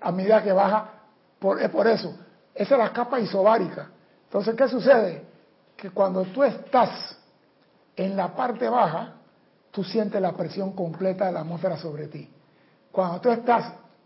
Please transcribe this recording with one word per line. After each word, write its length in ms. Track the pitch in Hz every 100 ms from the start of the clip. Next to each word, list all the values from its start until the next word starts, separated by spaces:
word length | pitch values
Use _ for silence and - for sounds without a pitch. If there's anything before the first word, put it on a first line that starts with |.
a 120 | 202
medida 300 | 185 190 214
que 100 | 202
baja, 380 | 185 190 214 214 - _ _ _ -
por, 220 | 196 -
es 100 | -
por 160 | 320 226
eso. 300 | 214 175 - - _ _
Esa 200 | - 202
es 40 | 269
la 140 | 208
capa 280 | 240 240 262
isobárica. 680 | 190 196 202 226 170 - - - _ _ _
Entonces, 280 | 202 202
¿qué 140 | 226 262
sucede? 560 | 254 240 240 190 151 - _ _ _ _ -
Que 140 | 190
cuando 340 | 202 196 185
tú 180 | 185 226
estás 760 | 269 226 - 254 208 - - - _ _ _ _ _ _ _ -
en 200 | 190 196
la 180 | 180
parte 340 | 190 247 208 233
baja, 460 | 240 180 165 - - _ _ _ _ _
tú 140 | 202
sientes 360 | 185 220 208 208
la 120 | 180
presión 400 | 175 165 196 190
completa 540 | 196 170 160 190 185 190
de 60 |
la 80 | 175
atmósfera 360 | 160 165 185 151
sobre 320 | 170 147 151
ti. 220 | 147 - _ _ _ _ _ _
Cuando 300 | - 180 180
tú 100 | 247
estás 420 | 226 - 233 - - - _